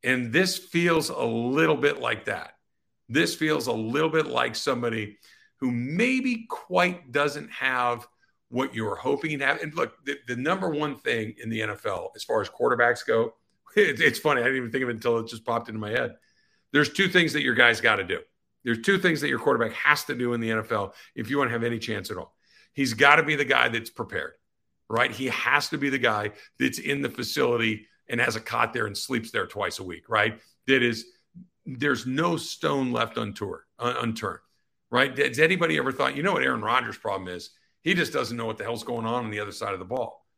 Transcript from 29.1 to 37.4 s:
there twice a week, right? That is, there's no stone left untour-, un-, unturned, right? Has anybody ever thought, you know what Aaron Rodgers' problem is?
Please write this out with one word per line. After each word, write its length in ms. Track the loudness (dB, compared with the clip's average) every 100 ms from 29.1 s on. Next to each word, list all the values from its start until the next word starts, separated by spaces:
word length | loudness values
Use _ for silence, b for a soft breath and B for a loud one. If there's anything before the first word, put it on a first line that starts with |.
| -4 -2
there 160 | -4 -4
twice 320 | -4 -4 -4
a 40 |
week, 260 | -10 -12 _
right? 300 | 2 2 0 b b 2
That 160 | 4
is, 220 | 4 0 -8 b b -20 -20 _ -14
there's 400 | -4 -2 0 -2
no 320 | 0 0 0
stone 540 | -4 -4 -2 0 0
left 260 | 0 -2 -2
untour-, 480 | -6 -6 -8 -8 _ _
un-, 160 | -4 -2
unturned, 380 | -2 -2 -6 -8 _ _ _ _ _
right? 260 | 2 2 2
Has 220 | 0 4
anybody 380 | 4 4 2 2
ever 140 | 0
thought, 240 | 0 0 0
you 80 |
know 100 | 0
what 100 | 2
Aaron 180 | 0 0
Rodgers' 360 | 0 0 0 -8
problem 360 | -6 -6 -6
is? 180 | -10